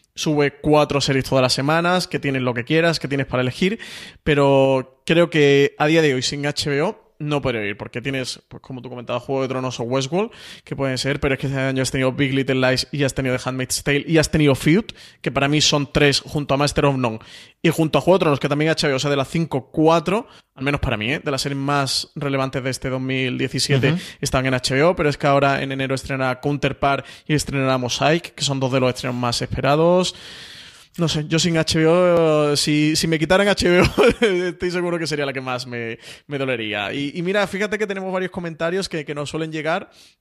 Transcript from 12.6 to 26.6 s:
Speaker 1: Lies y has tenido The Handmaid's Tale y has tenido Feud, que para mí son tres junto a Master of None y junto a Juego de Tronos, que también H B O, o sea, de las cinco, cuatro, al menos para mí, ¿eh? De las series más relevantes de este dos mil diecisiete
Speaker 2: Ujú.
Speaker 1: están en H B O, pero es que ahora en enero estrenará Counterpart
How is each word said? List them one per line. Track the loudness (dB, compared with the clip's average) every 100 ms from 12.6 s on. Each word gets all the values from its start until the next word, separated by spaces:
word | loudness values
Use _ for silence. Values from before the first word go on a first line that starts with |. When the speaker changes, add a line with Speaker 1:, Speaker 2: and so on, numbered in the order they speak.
Speaker 1:
Lies | 2 0 -2
y | -2
has | -2 0
tenido | -2 -2
The |
Handmaid's | -4 -6 -4 -4
Tale | 0 -2 2
y | 2
has | 2
tenido | 4 4
Feud, | 4 4 2 0 -10 -20 -10
que | -6
para | -2 0
mí | 2
son | 2 0 0
tres | 2 4 2
junto | -2 -4 0
a | 0
Master | 0 2 0
of | 2
None | -2 -6 -12 -20 -20 _
y | 0
junto | 2 2 2
a |
Juego | 4 4
de |
Tronos, | 4 2
que | 0
también | 0 0
H | 0 0
B |
O, | 0
o |
sea, | 0
de | -2
las | -2
cinco, | -2 -2 -4 -4
cuatro, | 2 4 4 2 -2 -4 -16 _
al | -8
menos | -4 -2
para | -2 -2
mí, | -2
¿eh? | -4
De | -4
las | -4
series | -4 -4
más | -2 0 0 -2 -6
relevantes | -6 -4 -2 -2 -4
de | -6
este | -6 -6
dos | -4
mil | -4 -2 -2 -2
diecisiete | -4 -2 0 2 2
Speaker 2:
Ujú. | 0 -6 -8
Speaker 1:
están | -2 0 0
en |
H | -2 0 2
B |
O, | 2 2
pero | 0
es | 0
que | 2
ahora | 2 2 0
en | -4
enero | -4 -4 -4
estrenará | -4 -4 -2 -2
Counterpart | -2 -2